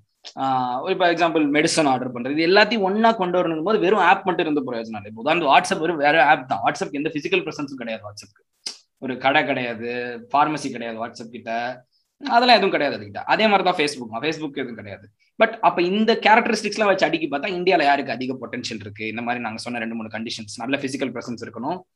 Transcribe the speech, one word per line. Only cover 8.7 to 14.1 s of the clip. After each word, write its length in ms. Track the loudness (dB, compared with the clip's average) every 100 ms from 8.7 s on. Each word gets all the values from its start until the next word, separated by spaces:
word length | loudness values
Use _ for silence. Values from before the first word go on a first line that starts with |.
| -14 _ _
ஒரு 200 | -8 -2
கடை 260 | 2 2
கிடையாது, 760 | 2 -2 -4 -6 -6 -6 -8 -10 -2 2
பார்மசி 340 | 2 0 -6
கிடையாது 360 | -8 -8 -8 -10
WhatsApp 240 | -10 -16
கிட்ட, 520 | -14 -8 -6 -6 -8 _ _ _ _
அதெல்லாம் 320 | 0 2 6 6
எதுவும் 140 | 4
கிடையாது 280 | 0 0 -2
அதுகிட்ட. 180 | -8 -10
அதே 320 | -2 2 4
மாதிரி 140 | 4
தான் 120 | 2
Facebook, 500 | 0 -2 -4 -10